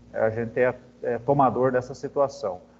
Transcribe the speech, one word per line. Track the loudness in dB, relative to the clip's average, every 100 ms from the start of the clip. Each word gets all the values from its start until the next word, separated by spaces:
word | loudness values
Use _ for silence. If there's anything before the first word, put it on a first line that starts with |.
| -10
a | -2 -2
gente | -2 -4 0
é, | 0 0 -10 -10
é | -6 -2
tomador | 0 4 4 4 2
dessa | 2 -2
situação. | -8 -6 0 -2 -2 -6 -6 -12